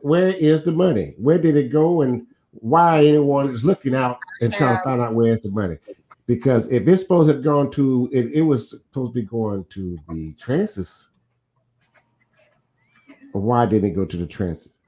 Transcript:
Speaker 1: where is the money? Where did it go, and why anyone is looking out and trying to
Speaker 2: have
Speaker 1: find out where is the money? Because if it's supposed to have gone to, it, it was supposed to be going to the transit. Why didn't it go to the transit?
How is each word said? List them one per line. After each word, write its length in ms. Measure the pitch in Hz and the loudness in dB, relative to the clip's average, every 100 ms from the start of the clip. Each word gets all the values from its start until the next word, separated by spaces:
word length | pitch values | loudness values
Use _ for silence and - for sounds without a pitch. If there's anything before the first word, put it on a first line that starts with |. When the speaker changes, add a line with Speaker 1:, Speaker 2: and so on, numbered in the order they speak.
Speaker 1:
where 260 | 143 170 185 185 | 0 2 2 2
is 260 | 151 156 | 2 2
the 100 | 160 | 0
money? 420 | 160 185 113 73 - | 0 0 0 -4 -2
Where 220 | 123 170 | 2 4
did 180 | 160 147 | 4 2
it 140 | 127 | 2
go, 320 | 147 160 175 | 0 2 2
and 240 | 131 123 120 _ _ | 0 -2 -8 _ _
why 460 | - 113 160 170 160 | -12 0 2 4 6
anyone 500 | 147 151 143 139 135 | 6 4 2 0 -2
is 160 | 117 | -2
looking 300 | 143 190 131 | -2 0 -2
out 240 | 131 127 123 - - | -2 -2 -6 -14 -4
and 100 | 117 | -4
trying 180 | 104 131 | 0 0
to 60 | 117 | 0
Speaker 2:
have 80 | |
Speaker 1:
find 160 | 135 123 | -2 -2
out 140 | 120 | -2
where 140 | 113 113 | 0 2
is 120 | 113 | 0
the 100 | 110 | -2
money? 280 | 104 95 78 - - _ - - | -4 -4 -8 -14 -20 _ -14 -4
Because 440 | 117 135 120 110 | 0 2 0 2
if 160 | 123 110 | 0 2
it's 140 | 185 | 2
supposed 300 | 190 170 156 | 2 2 4
to 60 | 147 | 2
have 60 | |
gone 280 | 143 147 139 | 0 0 0
to, 360 | 143 135 127 123 | 0 0 0 0
it, 140 | 135 117 | -2 -2
it 80 | 151 | 0
was 260 | 160 127 - | 0 0 -4
supposed 460 | - _ 135 123 | -16 _ -10 -8
to 60 | 120 | -8
be 0 | |
going 420 | 101 117 110 101 87 | -8 -6 -6 -6 -10
to 280 | 95 92 85 76 | -12 -10 -12 -12
the 240 | 80 78 | -12 -12
transit. 520 | 76 - 147 214 101 87 - - _ _ _ _ _ _ _ _ _ _ _ _ _ _ _ _ _ _ _ _ - - | -14 -4 -4 -4 -8 -12 -14 -20 _ _ _ _ _ _ _ _ _ _ _ _ _ _ _ _ _ _ _ _ -20 -12
Why 320 | 101 107 120 | -6 0 2
didn't 280 | 117 104 98 | 2 2 0
it 20 | |
go 100 | 87 | -2
to 120 | 92 87 | -6 -6
the 100 | 85 | -10
transit? 460 | - 92 78 - _ | -6 -6 -6 -14 _